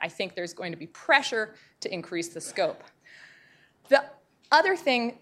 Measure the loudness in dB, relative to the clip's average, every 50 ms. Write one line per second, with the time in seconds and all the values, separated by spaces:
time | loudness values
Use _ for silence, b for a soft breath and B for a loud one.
0 | -8 -8 -6 -8 -8 -8 -6 -10 -10 -10 -10 -12 -10 -10 -10 -12 -14 -18 -18 -12
1 | 2 4 4 4 4 0 -4 -4 -6 -6 B B B B B B -8 -8 -8 -8
2 | -8 -6 -6 -6 -6 -6 -10 -12 -14 -10 -4 -2 -2 -2 -2 -6 -14 -20 _ _
3 | B B B B B B B B B B B B B B B B _ 2 4 4
4 | 4 0 -10 -20 _ _ _ _ _ _ 6 6 6 4 0 0 0 0 0 2
5 | 0 -2 -6 -10